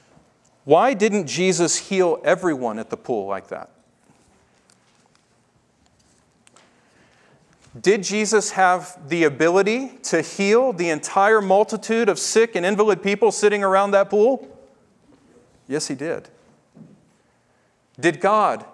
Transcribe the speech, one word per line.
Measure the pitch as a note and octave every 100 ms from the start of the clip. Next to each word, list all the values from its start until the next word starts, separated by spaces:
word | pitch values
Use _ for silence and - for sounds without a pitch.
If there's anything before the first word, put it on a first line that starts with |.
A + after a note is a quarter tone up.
| _ _ _ _ _ _
why | C#3 D#3+ A#3+
didn't | G#3+ G3+ G3+ C#3+
Jesus | C#3 F#3 E3+ E3 -
heal | - F#3+ F3+ -
everyone | D3 F3+ F3+ C#3 A#2+ G#2+
at | G#2+
the | A2
pool | - A2+ G2
like | F#2+ -
that? | - - _ _ _ _ _ _ _ _ _ _ _ _ _ _ _ _ _ _ _ _ _ _ _ _ _ _ _ _ _ _ _ _ _ _ _ _ _ _ _ _ B2
Did | E3+ G#3+
Jesus | F3+ G#3 G#3+ G#3+ G3
have | G3 F#3 F3+ D#3 - C#3
the | E3+
ability | D#3 C3+ E3 F#3 G3 A#3+ C4+ -
to | - E3
heal | - - G3 A3+ C4
the | F3 E3+
entire | D3+ - G3 G3 A3
multitude | F#3+ G3 A3 G#3+ A3 A3+ A3
of | F3
sick | - A3 A3+ G3
and | F3
invalid | F#3+ G#3+ -
people | G3 G3+ A3
sitting | - G#3 G#3
around | G3 F#3+ G3+
that | G3 G3
pool? | G#3 A#3 C4+ - - - _ _ _ _ _ _ _ _ _ -
Yes, | D3 -
he |
did. | C3 D#3+ A2+ - _ _ _ _ - - _ _ _ _ _ _ _ _ _ _ -
Did | E3 D#3
God | F#3+ G#3+ F#3 A2 -